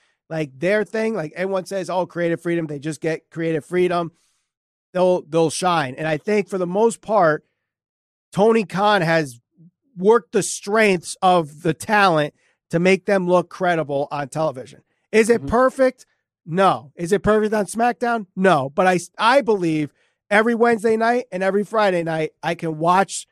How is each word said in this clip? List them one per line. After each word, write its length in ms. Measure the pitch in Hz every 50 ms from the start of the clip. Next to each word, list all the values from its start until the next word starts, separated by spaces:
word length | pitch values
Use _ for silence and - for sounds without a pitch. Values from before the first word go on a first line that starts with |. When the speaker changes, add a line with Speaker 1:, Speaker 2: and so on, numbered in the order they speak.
| _ _ _ _ _ _
Speaker 1:
like, 260 | 160 160 156 135 131
their 280 | 131 170 185 208 214 202
thing, 300 | - - 220 220 220 220
like, 160 | 185 156 143 -
everyone 320 | 170 185 196 196 185 175
says, 240 | - 196 190 175 175
"Oh, 160 | 175 185 175
creative 340 | 170 - 170 175 170 165 165
freedom." 280 | - 175 170 170 160 151
They 100 | 151 139
just 220 | 131 160 151 -
get 280 | - 160 160 - - _
creative 360 | - 160 165 165 160 151 -
freedom. 480 | - 175 180 180 175 175 175 170 160 - _ _ _ _ _ _ _ _ _ _ _ _ _ _ _ -
They'll, 300 | 180 185 185 180 - -
they'll 280 | 147 151 165 165 151
shine. 460 | - - 185 185 175 160 143 127 131
And 100 | - 156
I 100 | 160 156
think 320 | 143 - 214 214 208 185 -
for 100 | 202 185
the 80 | 180
most 340 | 175 180 208 226 233 - -
part, 440 | _ 190 226 208 175 156 151 156 - _ _ _ _ _ _ _ _ _ _ _ _ _ _ _ _ _
Tony 320 | - 170 202 226 226 226 196
Khan 400 | 160 165 185 208 214 208 196 160
has 380 | 165 165 165 156 131 117 120 _ _ _ _ 160 180 _ _ _ _ _
worked 340 | 175 185 214 233 240 - _
the 140 | - 202 165
strengths 720 | - - - - 202 208 226 220 202 185 170 - - - -
of 420 | 190 185 180 175 160 143 151 147 -
the 120 | 165 156
talent 600 | - - - 214 208 196 190 160 151 147 147 - _ _ _ _ _ _ _
to 80 | - 165
make 260 | 175 185 190 185 -
them 200 | - 202 190 180
look 240 | 175 180 180 170 -
credible 560 | - - 190 175 170 160 151 135 143 139 147 - 151
on 160 | 143 143 131
television. 540 | - 151 160 156 127 131 117 - - - _ _ _ _ _ _
Is 180 | - 220 226 214
it 100 | 233 220
Speaker 2:
Mm-hmm. 80 | 135 139
Speaker 1:
perfect? 580 | 208 240 262 262 - 269 262 262 254 _ - _ _ _ _ _ _ _ _
No. 460 | - 160 185 196 180 143 113 - - _
Is 160 | - 170 165
it 140 | 202 185 -
perfect 280 | 208 214 214 214 208 220
on 140 | 214 196
SmackDown? 600 | - - 220 233 240 240 - 240 233 233 226 196 - _
No. 340 | 185 185 190 170 143 131 139
But 160 | 139 - 185
I, 140 | 185 185 175 175 - _ -
I 220 | - 226 262 285
believe 520 | 226 226 214 190 175 165 156 151 151 139 - _ _ _ _ _ _ _
every 240 | 208 208 220 240 233
Wednesday 420 | 214 233 240 233 202 196 226 220
night 280 | 220 226 233 240 247 254 - 185
and 100 | 180 190
every 220 | 190 190 208 202
Friday 400 | - 214 220 208 196 185 170 165
night, 260 | 160 160 160 156 156 - _ -
I 100 | 165 175
can 240 | 165 175 165 160 151
watch 480 | 160 170 180 190 190 - - - - -